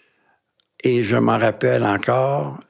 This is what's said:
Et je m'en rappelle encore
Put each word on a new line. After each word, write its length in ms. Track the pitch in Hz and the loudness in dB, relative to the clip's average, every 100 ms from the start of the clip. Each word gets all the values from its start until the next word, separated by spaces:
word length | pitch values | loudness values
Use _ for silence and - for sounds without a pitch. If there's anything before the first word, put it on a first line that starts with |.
| _ _ _ _ _ _ _ - | _ _ _ _ _ _ _ -2
Et 220 | 131 120 107 | 0 2 0
je 100 | 120 | 0
m'en 220 | 117 113 | 2 2
rappelle 480 | 110 104 127 123 113 | 0 0 0 0 0
encore 760 | 101 - 123 135 143 147 139 - | -2 0 0 0 -2 -6 -10 -14